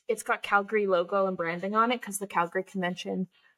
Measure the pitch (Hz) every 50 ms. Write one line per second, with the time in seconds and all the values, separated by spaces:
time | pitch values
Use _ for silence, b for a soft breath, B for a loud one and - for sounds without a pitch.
0 | _ - 220 208 - - 226 208 - - 208 202 202 202 214 214 208 190 185 175
1 | 180 180 202 196 190 190 185 180 170 165 170 175 185 196 208 214 226 240 247 240
2 | - - 196 - 202 196 - 180 170 170 - 185 185 - - 196 180 175 180 -
3 | - 196 196 185 185 b b b b b b